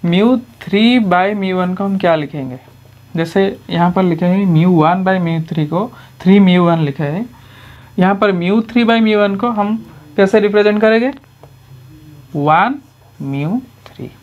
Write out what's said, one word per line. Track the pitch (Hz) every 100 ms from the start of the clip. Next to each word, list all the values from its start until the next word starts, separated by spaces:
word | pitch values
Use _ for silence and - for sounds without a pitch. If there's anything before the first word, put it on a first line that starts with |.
| 175
mu | 175 226 254 - -
three | - 196 226 247 202
by | 175 190 208
mu | 190 185
one | 180 185
को |
हम | 196 190
क्या | 180 160
लिखेंगे? | 143 151 131 127 - - - - - 165
जैसे | 165 196 196 - -
यहाँ | 170 175
पर | 185
लिखेंगे | 185 165 175 190 196
mu | 160 175 175
one | 156 180 185
by | 190
mu | 170 165 160
three | 160 147
को | 165 240 - - -
three | 185 202
mu | 190 180 175
one | 165 147
लिखा | 135
है। | 147 165 240 - - - - - - -
यहाँ | 185 196
पर | 208
mu | 185 175 214 226
three | 240 226
by | 226
mu | 220 208
one | 202 196
को | 240 214
हम | 202 220 - - - -
कैसे | 196 214
represent | 208 208 208 208
करेंगे? | 220 226 247 277 _ _ - - - - - - - - - 143
वन | 143 160 214 277 - _ _ _
mu | 139 139 147 233 - - -
three। | - 127 -